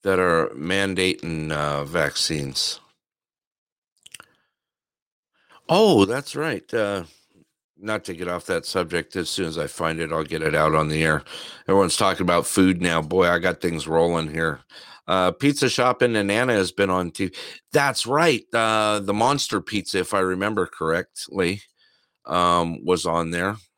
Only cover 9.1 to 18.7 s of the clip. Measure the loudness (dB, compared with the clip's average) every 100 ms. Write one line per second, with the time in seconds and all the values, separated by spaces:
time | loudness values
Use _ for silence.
9.1 | -6 -4 -4 -4 -4 -6 -4 -4 -2 -4
10.1 | -4 -4 -4 0 2 2 2 2 2 2
11.1 | 0 -4 -16 -16 -14 0 2 4 2 0
12.1 | 2 2 2 2 4 4 4 0 0 0
13.1 | 2 4 2 0 -2 -4 -4 0 2 2
14.1 | 0 -2 -4 -4 -6 _ -20 -20 -20 -4
15.1 | 0 0 2 0 2 0 2 0 2 2
16.1 | 2 0 0 2 2 0 0 0 0 -2
17.1 | -4 -8 -8 -16 -18 _ 0 0 -2 -2
18.1 | 2 4 2 0 0 2